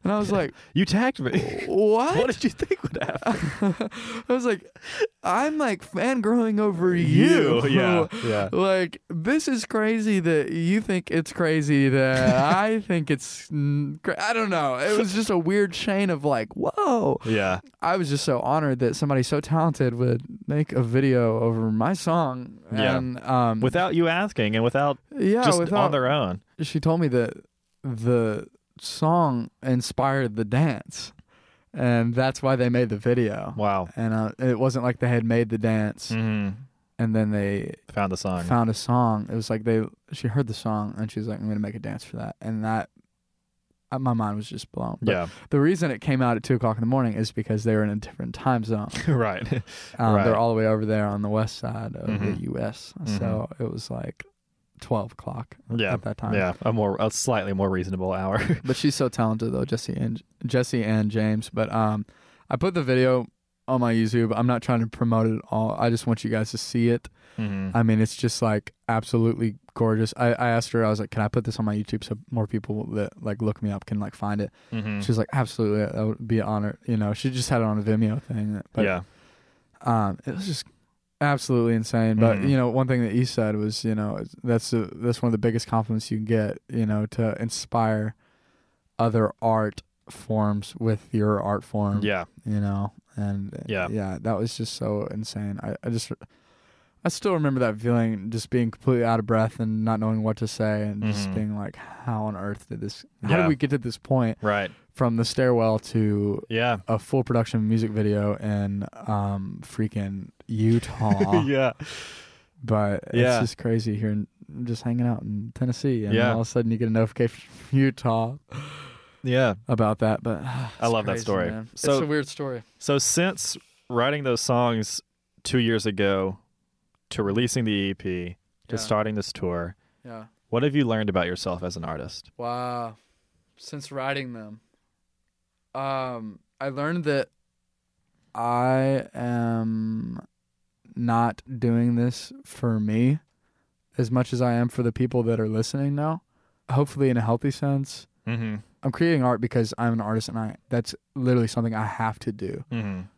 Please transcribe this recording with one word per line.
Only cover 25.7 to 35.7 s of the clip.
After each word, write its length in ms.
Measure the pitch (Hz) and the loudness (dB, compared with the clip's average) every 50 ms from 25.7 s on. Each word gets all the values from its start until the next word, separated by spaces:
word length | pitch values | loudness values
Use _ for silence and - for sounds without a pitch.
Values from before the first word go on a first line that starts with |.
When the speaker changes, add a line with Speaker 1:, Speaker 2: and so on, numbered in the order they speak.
| 202 202 196 | 2 2 2
Speaker 2:
on 60 | 180 | 4
their 160 | 147 139 127 127 | 2 2 2 2
own. 320 | 143 151 120 92 90 98 _ _ _ - | 2 2 0 -2 -2 -6 _ _ _ -8
Speaker 1:
She 180 | 156 - - 156 | -8 -4 -4 0
told 200 | - 160 160 170 | 0 2 2 2
me 60 | 170 143 | 2 2
that 240 | 123 123 117 107 - - _ _ _ _ _ _ _ _ - | 2 2 0 0 -4 -12 _ _ _ _ _ _ _ _ -8
the 640 | 135 120 110 113 120 123 117 113 110 104 - - - _ _ _ _ _ - | -8 -6 -2 2 2 4 4 2 2 -2 -4 -6 -10 _ _ _ _ _ -14
song 680 | - - - - 160 156 170 175 165 147 127 120 117 - _ _ | -12 -12 -4 0 2 4 4 4 4 2 0 -2 -4 -6 _ _
inspired 720 | - 131 127 123 120 - - - 131 135 135 139 131 117 104 | -2 0 0 0 0 -2 -2 0 0 2 2 2 0 0 -2
the 100 | 110 113 | -4 -2
dance, 680 | 104 120 127 160 156 120 - - - - - - - _ - _ _ _ _ _ _ _ _ _ _ - | 0 2 2 2 2 0 -4 -10 -14 -14 -14 -14 -14 _ -20 _ _ _ _ _ _ _ _ _ _ -6
and 400 | 156 123 123 120 117 117 117 117 | -2 0 2 2 2 2 2 2
that's 260 | 123 131 131 127 - | 2 0 0 -2 0
why 140 | - 131 135 | 0 0 2
they 140 | 123 123 123 | 2 2 2
made 200 | 120 123 123 110 | 2 2 2 0
the 80 | 104 | -2
video. 560 | 101 - 123 123 127 117 107 104 - 98 95 - | -2 2 2 2 4 2 0 0 -4 -8 -8 -4
Speaker 2:
Wow. 340 | 110 104 101 98 95 92 87 - | -2 0 0 0 0 -2 -4 -6
Speaker 1:
And, 180 | - 113 113 110 | -4 -2 0 0
uh, 180 | 110 110 107 - - | 0 -2 -4 -4 -2
it 180 | 127 127 123 107 | 0 0 2 2
wasn't 240 | 131 131 120 131 120 | 0 0 0 0 -2
like 160 | 123 120 - | -2 -2 0
they 80 | - 120 | 0 2
had 140 | 120 120 110 | 2 2 2
made 240 | 113 113 117 117 107 | 2 2 2 2 2
the 80 | 113 107 | 0 0
dance 520 | 107 113 | 0 2